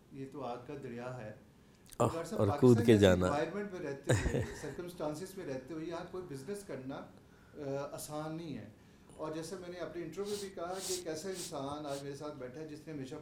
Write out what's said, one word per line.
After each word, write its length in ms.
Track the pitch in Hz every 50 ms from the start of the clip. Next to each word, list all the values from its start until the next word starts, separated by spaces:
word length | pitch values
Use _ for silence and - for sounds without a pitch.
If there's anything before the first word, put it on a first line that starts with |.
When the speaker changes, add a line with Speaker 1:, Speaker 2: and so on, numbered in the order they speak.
| - - 151 139
Speaker 1:
ये 60 | 135
तो 140 | 135 139 147
आग 180 | 131 117 120 127
का 180 | 120 - 147
दरिया 280 | 139 135 127 117 120 120
है। 340 | 127 127 127 110 107 113 - - - - - - - - - - - - -
Speaker 2:
आह, 60 | 117 117
Speaker 1:
डॉक्टर 220 | - - - -
साहब, 120 | - -
Speaker 2:
और 60 | 107 101
Speaker 1:
पाकिस्तान 120 | - -
Speaker 2:
कूद 220 | - 123 120 110
के 120 | 107 120 113
Speaker 1:
जैसे 60 | 104
Speaker 2:
जाना। 280 | 101 95 92 90 90 92
Speaker 1:
एनवायरनमेंट 460 | 117 143 165 165 160 202 208 202 185
में 60 | 175
रहते 340 | 156 143 139 139 - - 160
हुए, 280 | - - - - -
Speaker 2:
<laughs> 200 | 107 - - -
Speaker 1:
सर्कमस्टांसेस 760 | - 147 135 - 175 175 - - 165 151 151 151 190 180 - 196
में 80 | 170
रहते 280 | 139 131 127 127 - 170
हुए 120 | 156 160
यहाँ 240 | 170 170 170 180 175
कोई 100 | - 185
बिजनेस 440 | 180 143 143 131 135 - 202 202 - -
करना, 280 | 147 135 127 131 143
अ, 960 | 165 196 - - - - - - - - - - 143 147 135 139 139 143 147 -
आसान 400 | 147 - - 151 151 156 156 160
नहीं 180 | 160 170 160 131
है। 340 | 113 104 110 - - - - - - - - - -
और 140 | 156 156 156
जैसे 200 | 160 160 - 196
मैंने 240 | 180 175 175 180 180
अपने 240 | 165 - - 170 170
इंटरव्यू 300 | 156 165 185 202 202 208
में 80 | 202
भी 80 | 202 190
कहा 240 | - 180 170 175 185 190 190 -
कि 60 | 185
एक 140 | - - 165
ऐसा 220 | 156 156 170 196
इंसान 560 | 185 175 165 - 160 143 135 139 143 151 151
आज 180 | 143 139 139 143
मेरे 120 | 139 139
साथ 140 | 139 151 151
बैठा 300 | 147 135 127 120 117 156
है 100 | 160 156
जिसने 240 | 151 147 - 160 160
हमेशा 220 | 143 131 127 156 143